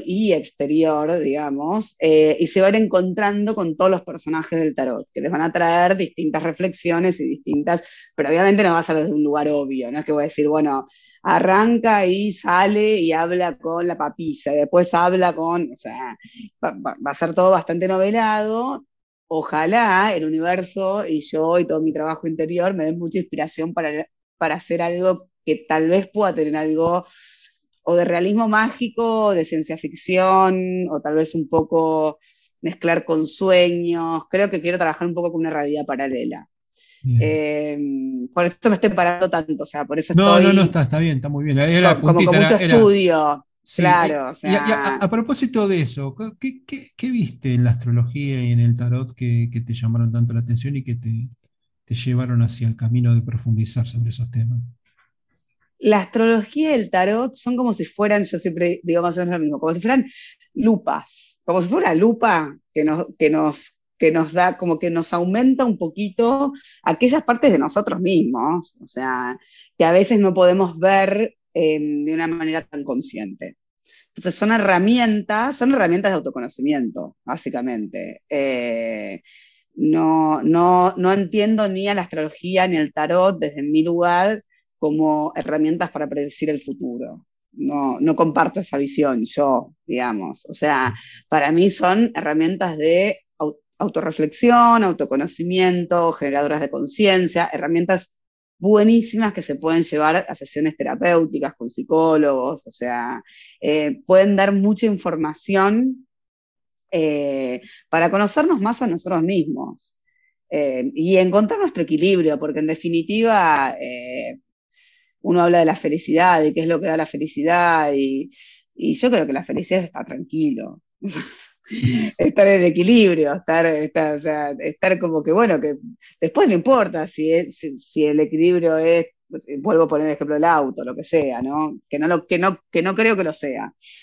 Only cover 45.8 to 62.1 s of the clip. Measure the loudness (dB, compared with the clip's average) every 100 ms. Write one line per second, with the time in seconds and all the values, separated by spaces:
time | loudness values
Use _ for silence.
45.8 | -2 -4 -8 -10 -12 -10 -10 -10 -14 -16
46.8 | -16 -10 -4 -2 -2 -4 -2 2 2 0
47.8 | 0 0 0 -2 -4 -2 0 2 2 2
48.8 | 0 -2 -4 -6 -2 -2 -2 -4 -8 -4
49.8 | -2 0 0 0 0 -2 -2 -2 -2 -6
50.8 | -6 -6 -6 -6 -8 -12 _ _ _ _
51.8 | -8 -6 -2 -2 0 0 0 0 -4 -2
52.8 | -2 0 2 2 0 -4 -2 -2 -2 -2
53.8 | -4 -4 -4 -4 -6 -2 -2 -4 -6 -14
54.8 | _ _ _ _ _ _ _ _ _ _
55.8 | 2 2 2 0 2 2 0 -2 0 0
56.8 | 0 0 2 0 -2 -6 -4 -2 -2 -2
57.8 | -6 -2 0 0 0 -4 -4 -2 -2 -2
58.8 | -2 0 0 -2 -2 -2 -2 -2 -2 -2
59.8 | 0 0 0 -6 -20 _ _ -2 2 2
60.8 | 0 -6 -8 -14 -14 -10 -2 -2 0 0
61.8 | 2 4 2